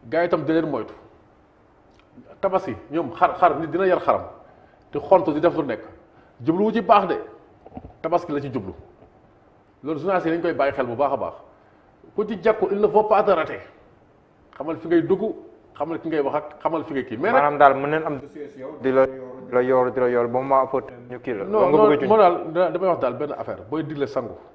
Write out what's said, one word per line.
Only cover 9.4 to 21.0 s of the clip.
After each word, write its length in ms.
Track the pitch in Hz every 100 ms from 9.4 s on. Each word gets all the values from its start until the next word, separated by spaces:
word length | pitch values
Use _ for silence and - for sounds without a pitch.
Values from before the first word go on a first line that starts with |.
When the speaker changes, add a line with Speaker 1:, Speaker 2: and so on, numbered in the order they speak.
| _ _ _ _
Speaker 1:
Loolu 160 | 139 156
journaliste 280 | 160 190 165
yi 60 | 165
dañ 40 |
koy 120 | 170
bàyyi 200 | 147 139
xel 120 | 139 127
bu 100 | 117
baax 180 | 139
a 40 | 131
baax. 160 | 90 - - _ _ _ _ _ - -
Ku 100 | 208
ci 120 | 208
jàkku, 240 | 220 220 214
il 80 | 202
ne 60 | 208
faut 160 | 208
pas 200 | 214 202
te 80 | 208
rater. 280 | 175 151 107 - - - _ _ _ _ _ _ -
Xamal 220 | 143 160
fi 100 | 170
ngay 140 | 170
dugg, 300 | 147 190 220 - - - _ -
xamal 220 | 151 160
ki 80 | 165
ngay 100 | 156
wax 140 | 139 143
ak 240 | 151 -
xamal 220 | 156 156
fi 100 | 143
ngay 120 | 139 127
kii. 120 | -
Mais 140 | 175
nag 100 | 240
Speaker 2:
Maanaam 160 | 147 147
daal 160 | 139 135
mën 140 | 139
nañ 140 | 156 156
am 140 | 143
dossier 300 | - - 143
si 60 | -
yow, 180 | 131 -
di 100 | 127
la 140 | 131 131
yor, 20 | 131 127 127 -
di 60 |
la 80 | 123
yor, 300 | 127 131 127
di 80 | 120
la 80 | 123
yor, 180 | 123 120
ba 120 | 123
moment 240 | 135 135
opportun 320 | 131 135 - 120